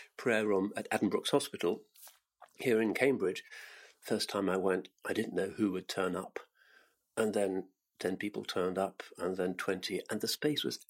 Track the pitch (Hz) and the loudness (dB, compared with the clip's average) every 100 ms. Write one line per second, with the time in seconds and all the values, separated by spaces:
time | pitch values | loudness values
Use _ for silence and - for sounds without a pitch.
0 | - - 131 110 107 95 101 104 - 110 | -18 -4 0 2 4 4 2 -2 -2 2
1 | 101 107 - 143 - - 87 107 - - | 2 2 2 0 0 -2 -2 -2 -6 -20
2 | - - _ _ - - 131 110 110 - | -20 -20 _ _ -20 -4 2 4 4 4
3 | 135 117 92 - - - - - - _ | 4 4 0 -2 -8 -16 -16 -20 -20 _
4 | - 107 - 101 95 95 95 92 - _ | -2 -2 0 0 2 2 2 2 -2 _
5 | - 107 113 90 95 85 101 92 - - | -4 -2 0 0 -2 0 0 0 -4 -2
6 | 92 90 - - - _ _ - _ _ | 0 -2 -6 -10 -16 _ _ -20 _ _
7 | _ - 110 104 98 95 - _ _ - | _ 0 0 2 0 0 -4 _ _ -4
8 | 92 92 104 104 101 98 90 92 98 - | -2 -2 -4 -6 -4 -2 0 0 -2 -4
9 | - - 90 92 92 90 - 92 - 95 | -14 -6 -4 0 -2 -2 -2 -2 -2 -4
10 | - 107 - - 151 143 - - - | -4 -4 -2 0 0 0 -2 -4 -8